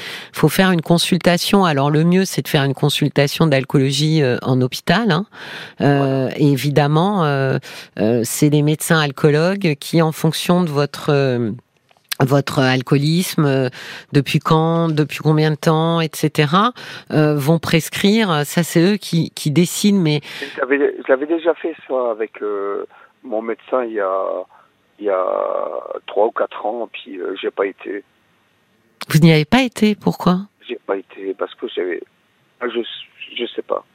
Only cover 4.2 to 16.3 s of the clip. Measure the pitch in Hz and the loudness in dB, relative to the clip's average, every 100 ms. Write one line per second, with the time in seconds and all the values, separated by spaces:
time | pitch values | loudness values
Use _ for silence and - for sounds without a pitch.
4.2 | 135 120 - 127 127 - - 175 233 156 | 2 0 0 0 0 -2 0 2 2 0
5.2 | 208 - - - - - 135 143 139 135 | -2 -10 -18 -16 -14 -2 2 2 2 0
6.2 | 127 - 147 139 139 143 143 151 185 208 | -2 0 2 2 0 2 2 2 0 0
7.2 | 151 139 135 135 - - - - 104 120 | 0 0 0 -2 -6 -14 -14 -4 0 0
8.2 | 113 - 151 147 147 151 - 160 147 139 | -2 0 2 4 2 0 0 0 0 0
9.2 | 156 147 170 202 185 143 - 165 160 151 | 2 2 0 0 -2 -4 -2 0 2 0
10.2 | 165 - - 180 175 143 143 - - 143 | -2 -2 0 0 0 0 -2 -2 0 2
11.2 | 135 123 117 104 - _ _ _ _ - | 2 0 -2 -6 -12 _ _ _ _ -2
12.2 | 135 143 139 - 127 127 131 143 143 165 | 2 2 0 0 0 0 0 0 2 0
13.2 | 190 - 147 135 127 - - - - 143 | 0 0 0 2 -2 -4 -14 -18 -4 -2
14.2 | 131 156 - 160 160 165 165 151 147 - | 0 0 2 2 2 0 0 0 -2 -2
15.2 | 151 156 156 151 - 156 160 165 160 - | 0 2 2 0 0 2 2 0 -2 -2
16.2 | 156 | -2